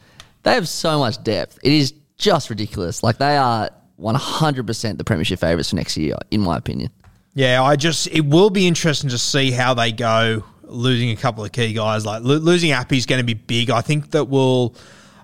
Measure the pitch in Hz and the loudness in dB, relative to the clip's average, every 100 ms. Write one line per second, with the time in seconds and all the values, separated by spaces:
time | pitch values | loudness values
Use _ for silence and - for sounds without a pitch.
0 | _ - - _ - 240 165 - 165 151 | _ -20 -20 _ 0 0 0 -4 0 0
1 | 123 - 113 95 62 - - 151 135 - | 0 -2 -2 -2 -4 -2 2 2 2 -4
2 | _ - - 131 - 107 104 104 87 - | _ -4 0 0 0 -8 -8 -6 -6 -2
3 | 113 113 143 147 127 113 101 - _ - | -2 0 2 2 2 0 -2 -8 _ -8
4 | 98 131 - - 156 131 113 113 110 80 | -4 -2 -2 -2 0 0 -4 -4 -6 -6
5 | - 87 92 92 82 85 - 85 - - | -2 -2 -2 -2 0 0 -2 -4 -4 -4
6 | 78 - - 107 92 76 - 65 - _ | -4 -4 -4 -2 0 -2 -4 -6 -8 _
7 | - _ _ 139 131 127 131 151 165 151 | -20 _ _ -2 2 4 4 2 0 -2
8 | - 160 143 160 208 196 180 160 165 139 | -2 0 4 6 4 4 2 2 0 -2
9 | 139 120 - 143 135 123 127 120 117 110 | -2 -4 -2 0 0 2 0 2 0 0
10 | 117 113 113 110 - - - 120 123 120 | 0 2 2 0 -6 -18 -14 -4 0 0
11 | 123 107 131 110 104 - 117 110 107 107 | 0 -2 -4 -4 -6 -4 -2 -2 -2 -2
12 | 107 110 123 151 160 180 165 127 123 135 | -4 -4 0 2 2 2 2 0 0 -2
13 | 110 131 120 110 - 120 120 117 131 151 | 0 0 0 -4 -4 -2 0 0 0 -2
14 | 143 156 135 135 131 127 120 - - - | 0 -2 0 2 4 2 0 -4 -20 -20
15 | - - | -20 -12